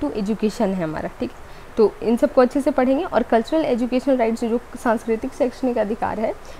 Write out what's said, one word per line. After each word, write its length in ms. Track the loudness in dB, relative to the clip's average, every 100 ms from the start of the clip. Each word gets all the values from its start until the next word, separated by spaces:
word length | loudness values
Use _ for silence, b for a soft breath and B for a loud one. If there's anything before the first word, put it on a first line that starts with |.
to 100 | -4
education 480 | -2 -2 0 0 0
है 220 | 0 0
हमारा, 260 | -2 -4 -6 -6
ठीक 120 | -8
है। 60 | -8 -16 B B 2
तो 160 | 2 2
इन 140 | 0 2
सबको 240 | 2 4
अच्छे 200 | 4 4
से 100 | 0
पढ़ेंगे। 320 | 2 2 2
और 200 | 2 0
Cultural 420 | 2 2 2 0 2
Educational 520 | 0 0 0 2 2
Rights 260 | 2 0
जो 160 | 0 -2 -4 -6
सांस्कृतिक 500 | 0 0 0 -2 -2
शैक्षणिक 440 | -2 -2 0 -2 0
अधिकार 420 | -2 -2 -4 -2
है 140 | -4 -4 B